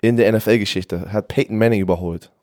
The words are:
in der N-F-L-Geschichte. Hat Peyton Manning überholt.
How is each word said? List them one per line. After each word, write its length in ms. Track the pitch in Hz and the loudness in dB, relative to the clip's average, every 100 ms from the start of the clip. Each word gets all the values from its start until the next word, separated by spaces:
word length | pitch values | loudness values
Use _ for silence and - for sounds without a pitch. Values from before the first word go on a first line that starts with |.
in 160 | 110 120 | 2 4
der 100 | 107 | 4
N-F-L-Geschichte. 840 | 110 107 117 101 98 90 87 92 | 2 2 0 0 -4 -6 -8 -4
Hat 160 | 104 - | -6 -4
Peyton 280 | - 139 107 | -4 -4 0
Manning 240 | 113 110 | 2 2
überholt. 520 | 95 85 87 85 - _ | 0 -2 -4 -10 -12 _